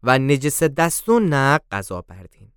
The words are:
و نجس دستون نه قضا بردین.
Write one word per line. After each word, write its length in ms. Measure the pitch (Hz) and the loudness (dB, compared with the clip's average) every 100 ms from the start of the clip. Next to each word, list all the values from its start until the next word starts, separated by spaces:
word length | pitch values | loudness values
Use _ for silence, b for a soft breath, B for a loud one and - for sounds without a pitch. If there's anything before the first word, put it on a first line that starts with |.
و 160 | 117 131 | 2 2
نجس 440 | 135 143 143 - | 2 0 0 0
دستون 640 | 160 139 165 - - 233 202 | -2 0 -2 -2 0 2 2
نه 320 | 147 135 151 _ | 2 2 0 _
قضا 300 | 98 98 92 | -10 -8 -12
بردین. 520 | - 90 90 _ 101 | -12 -20 -20 _ -20